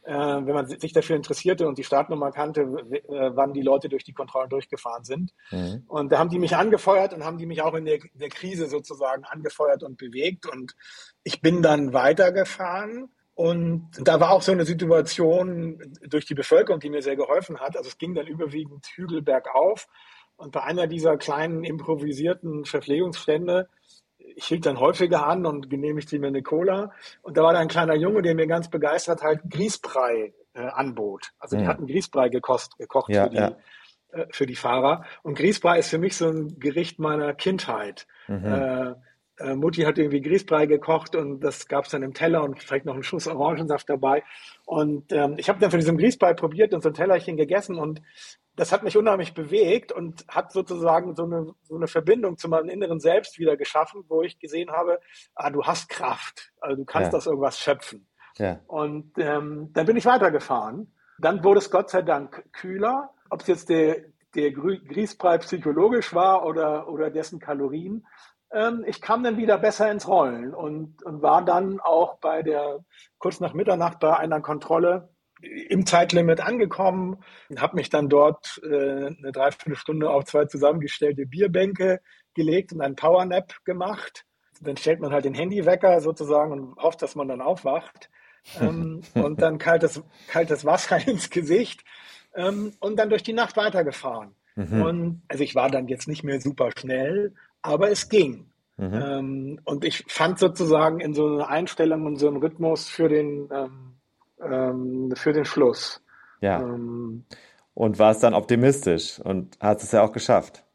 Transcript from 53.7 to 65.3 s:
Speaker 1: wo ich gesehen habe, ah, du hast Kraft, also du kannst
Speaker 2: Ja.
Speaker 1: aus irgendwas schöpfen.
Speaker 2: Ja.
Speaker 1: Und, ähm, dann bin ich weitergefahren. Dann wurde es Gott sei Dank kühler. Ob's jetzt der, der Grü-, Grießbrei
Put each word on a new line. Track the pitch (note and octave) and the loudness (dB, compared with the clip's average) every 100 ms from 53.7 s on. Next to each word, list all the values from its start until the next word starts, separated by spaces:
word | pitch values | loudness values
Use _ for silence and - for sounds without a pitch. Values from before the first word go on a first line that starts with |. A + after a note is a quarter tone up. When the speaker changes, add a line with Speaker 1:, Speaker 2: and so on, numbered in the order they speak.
| D3+ E3 G3+ F3+ | 0 -2 -6 -2
Speaker 1:
wo | D#3+ | -2
ich | F3 - | -2 -6
gesehen | D#3 D#3+ F3 | -8 -8 -4
habe, | D#3+ F3 F3 _ - _ - | -2 0 -2 _ -20 _ -6
ah, | A#2+ | -4
du | C#3+ | -2
hast | D#3 E3+ - | 0 -2 -6
Kraft, | - - B2+ - - - _ | -6 -4 -6 -10 -18 -20 _
also | C#3+ C3+ | -8 -6
du | C3+ | -2
kannst | D#3+ F3+ | -2 0
Speaker 2:
Ja. | D#3+ | 0
Speaker 1:
aus | E3 | -2
irgendwas | C#3+ C3+ - | -2 -2 -2
schöpfen. | - C3+ - G#2 _ _ - - | -2 -2 -4 -18 _ _ -20 -6
Speaker 2:
Ja. | G2 E2+ - | -4 -4 -8
Speaker 1:
Und, | D#3+ D3+ D3+ D3+ - | -6 -6 -6 -8 -4
ähm, | D3+ D3 D3 D3+ D#3 | -2 -2 -4 -10 -4
dann | - E3 | 0 2
bin | A#3 | 4
ich | A#3+ | 4
weitergefahren. | B3 F#3 D3+ - B2 G#2+ C#3 G#3+ _ _ - | 6 4 2 -2 -4 -4 -10 -14 _ _ -2
Dann | D#3+ F#3+ F3+ | 0 4 6
wurde | G3+ | 6
es | G3 | 6
Gott | F3+ F3+ | 0 2
sei | F#3 | -2
Dank | E3+ D3 C3+ - - | 0 -2 -4 -16 -20
kühler. | - F#3 F#3+ A3 C4+ C#4+ _ _ | -14 -10 -2 -2 -2 -6 _ _
Ob's | - - | -8 -2
jetzt | F3 - | -2 2
der, | E3 D#3 D#3+ - _ _ D#3 | 4 4 2 -8 _ _ -2
der | D3 | -2
Grü-, | C3+ E3 F#3+ C3+ | -2 -4 -4 -6
Grießbrei | D3 G#3+ - F3+ | -6 -6 0 2